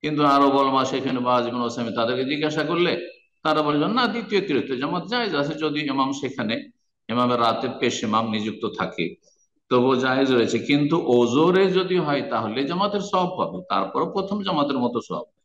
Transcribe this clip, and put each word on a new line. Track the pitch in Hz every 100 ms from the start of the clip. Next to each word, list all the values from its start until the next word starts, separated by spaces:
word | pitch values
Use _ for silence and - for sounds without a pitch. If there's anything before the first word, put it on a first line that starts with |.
কিন্তু | 151 147
আরব | 147 139 139 139
ওলামা, | 135 135
সেখানে | 127 139 131 131
বাজ | 123 123 117
ইবনে | 123
ওসাইমিন, | 120 120 117
তাদেরকে | 113 117 127
জিজ্ঞাসা | 131 147 151 156
করলে | 147 170 175 120 - - _ _
তারা | 156 156
বলছেন, | 151 147 165
"না, | 233 240
দ্বিতীয় | 220 202 202
তৃতীয় | 160 139 117 127
জামাত | 147 175 175
জায়েজ | 240 226
আছে, | 147 143
যদি | 151 156 147
ইমাম | 147 135 135
সেখানে, | 139 135 135 110 113 - _ _ _ -
ইমামের | 120 123 120
রাতে | 113 110 123 -
পেশ | 123 113
ইমাম | 110 107 117
নিযুক্ত | 107 107 107 110 -
থাকে, | 92 - 85 - _ _ _ _ _
তবুও | 127 123 127
জায়েজ | 131 131 135
রয়েছে। | 123 110 117
কিন্তু | - 143 147 165 -
ওজরে | 123 120 127 165 185 190
যদি | 180 180 180
হয়, | 151 143
তাহলে | 120 113 110 117
জামাতের | 139 175 202 202
সওয়াব | 180 185 180
পাবে, | - 95 90 -
তারপর | 95 95 - 123
প্রথম | - - 208
জামাতের | 190 170 135 131
মতো | 120 120
সওয়াব। | - 78 - _